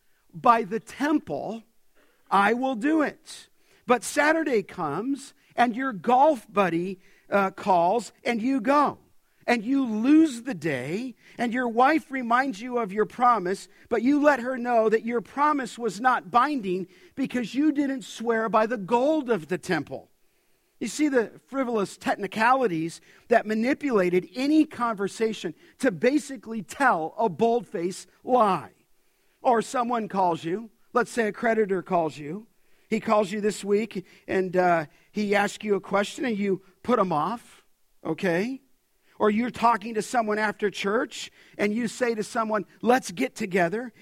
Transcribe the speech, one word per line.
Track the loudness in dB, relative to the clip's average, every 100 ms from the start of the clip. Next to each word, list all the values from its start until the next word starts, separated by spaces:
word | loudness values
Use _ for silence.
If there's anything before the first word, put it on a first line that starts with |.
| _ _ _
by | 0 4 4
the | 2 -6
temple | -8 -6 0 0 -2 -8 -8 -10 -14 _ _ _ _ _ _
I | 2 4
will | 2 -2
do | -2 0 0
it." | 0 -4 -18 -20 -20 _ _ _ 0
But | 0
Saturday | 0 0 2 2 2 -2
comes, | -2 -6 -4 -4 -4 -6 -8 _ _
and | 0 0 0
your | -6
golf | -4 2 4 6 4 -2
buddy, | 0 0 0 -4 -8 _ _ _
uh, | 0 0
calls, | -2 2 4 4 0 -4 -8
and | -4 -2
you | 0 0
go. | 2 2 2 -2 _ _ _ _ -2
And | 0
you | 0 -2
lose | 0 0 4 6 6 2
the | -8
day, | -6 -4 -4 -4 -6 -8 -12 _ -6
and | -4
your | -2 -2
wife | 2 4 4 -2
reminds | -8 0 0 0 -4
you | -6 -4
of | -4
your | -2
promise, | -2 2 4 4 2 -4 -8 -20 -4
but | 0
you | 2 4
let | 4 4
her | 0 -4
know | 0 2 4
that | 2
your | 0 -4
promise | -4 -2 0 0 -4 -6
was | -6 0
not | 0 0 0
binding | 0 2 -2 -4 -4 -6 _ -20
because | -6 -4 -4 -4
you | 0 0
didn't | 2 -2 -4
swear | -8 -8 -2 0 2
by | 2 0
the | -2
gold | 0 0 2 0 0
of | -2 -2
the | -6
temple. | -2 -2 -2 -10 -14 _ _ _ _ _ _ _
You | -8
see | -2 2
the | 2 0 -6 _
frivolous | -4 -2 -2 -2 -4
technicalities | -4 -4 -4 0 2 4 2 0 -6 -10 _ _ _
that | 2 2
manipulated | -2 0 0 0 2 4 2 0
any | -4 2 4
conversation | 2 0 -4 -2 -6 -2 -4 -4 -8 -12 _ _
to | -2
basically | 0 0 0 -4 -12 -10 -10
tell | -10 0 2 2 -2 -2
a | -2
bold-faced | 2 2 0 -2 -6 -6 -6 -14 _
lie. | 0 4 4 2 -4 _ _ _ _ _ _ _
Or | 2 2
someone | 2 -2 -2 -2 -2
calls | 0 0 0
you, | -4 -6 -8 _ _
let's | -2 0
say | 0 -2
a |
creditor | -2 0 2 2 0
calls | 0 0 0 -4
you. | -10 -12 -14 _ _ _ _
He | -4
calls | 2 2 2
you | 0
this | -2 -2
week, | 0 0 0 -6 -12 _ -4
and, | -2 0 2
uh, | 4 2 0 _ _
he | -6 0
asks | 2 0 -2
you | -2
a | -2
question, | 0 -2 -2 -4
and | -4 -2
you | -2 -2 -6 _
put | -2 0
him | 2
off, | 0 -2 -6 -12 -20 _ _ _ _
okay? | -8 -4 0 0 -2 -6 -14 _ _ _ _ _
Or | 0
you're | 2 -2
talking | 0 2 2 -2
to | -6
someone | -4 -2 0 0
after | -2 -2 -4
church, | -2 -2 0 -2 -6 -16 -18 _ -4
and | -2
you | 0 -4
say | -2 -2
to | -2
someone, | -4 -4 -2 -2 -4 _
"Let's | 2 2 0
get | -6 -6 -4
together. | -4 0 0 0 -8 -14